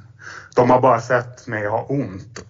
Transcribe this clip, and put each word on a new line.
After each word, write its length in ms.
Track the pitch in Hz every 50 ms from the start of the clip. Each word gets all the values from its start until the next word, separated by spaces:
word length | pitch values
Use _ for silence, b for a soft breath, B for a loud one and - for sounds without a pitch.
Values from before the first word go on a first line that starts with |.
| B B B B B B B B B B -
de 140 | 127 120 123
har 100 | 127 127
bara 200 | 131 131 120 117
sett 460 | - - 127 120 123 - - - -
mig 200 | 120 113 107 104
ha 160 | 104 110 117 117 -
ont 560 | 139 143 120 95 92 95 - - - - -